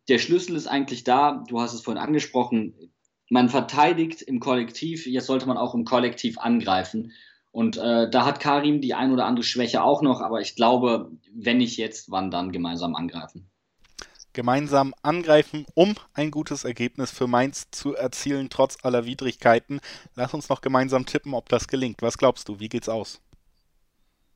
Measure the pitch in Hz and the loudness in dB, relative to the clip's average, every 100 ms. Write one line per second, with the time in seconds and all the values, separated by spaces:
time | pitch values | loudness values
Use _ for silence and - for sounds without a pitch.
0 | - 120 - 175 180 160 - 139 135 - | 0 2 2 0 0 -6 -4 -4 -4 -4
1 | - 127 147 135 - 120 117 117 120 110 | 0 4 2 0 -6 -4 -4 -6 -8 -6
2 | 123 151 143 127 120 117 107 - 82 _ | -2 -2 0 -2 0 0 -2 -10 -20 _
3 | _ _ - 123 123 131 117 139 156 165 | _ _ -2 2 4 2 0 4 4 4
4 | 160 - - 123 135 127 117 - 160 160 | -2 -4 -6 -4 0 0 -2 -6 -8 -8
5 | 131 127 - 131 127 123 123 120 113 123 | -6 -4 0 -2 0 -2 -2 -4 0 2
6 | 120 - 117 - 117 117 92 92 92 110 | 2 -2 -6 -2 0 2 2 0 0 -6
7 | 117 - - _ _ 113 113 107 117 117 | -8 -14 -20 _ _ -2 -2 0 2 2
8 | 113 123 127 - 147 143 147 147 131 104 | 4 4 2 0 0 2 2 2 0 0
9 | 131 127 107 120 113 123 117 113 107 147 | 0 2 2 0 -2 -2 0 2 2 4
10 | 139 113 95 113 - - 117 123 123 113 | 2 0 -2 -4 -6 2 4 4 4 0
11 | 82 - _ 117 110 127 113 - 110 - | -4 -16 _ -6 0 2 2 -2 -8 -10
12 | - 95 95 87 92 90 85 85 87 80 | -8 -4 -4 -4 -4 -4 -6 -4 -4 -4
13 | 85 82 80 90 92 _ _ _ _ - | -8 -10 -14 -18 -20 _ _ _ _ -20
14 | - - - - 123 135 147 139 135 - | -20 -20 -14 -4 2 2 4 2 2 -2
15 | 143 170 160 151 147 151 147 - 190 208 | -2 0 6 6 6 -2 0 4 4 2
16 | - - 151 147 160 165 127 117 120 - | -6 -4 -4 -4 -6 -6 -6 -4 -4 -4
17 | 127 - 123 120 135 - - - 143 117 | -6 -2 0 2 2 -2 -14 -8 -6 -4
18 | 127 - 143 139 135 - 135 - 131 123 | -4 -4 -4 -4 -2 0 0 0 -2 0
19 | 117 123 131 - 120 117 - 143 - - | -2 -6 -6 0 4 4 2 -8 -10 -20
20 | - - 123 156 - 135 135 131 131 131 | -14 -6 -6 -4 -4 -2 2 2 2 0
21 | 127 147 143 127 - - - 135 127 104 | 0 -4 -4 -8 0 0 0 -4 -4 -2
22 | 117 - 131 - - 101 110 120 - 110 | -4 2 2 2 -4 -10 -8 -6 -4 -6
23 | 101 - _ _ _ _ _ _ _ _ | -8 -14 _ _ _ _ _ _ _ _
24 | _ _ _ | _ _ _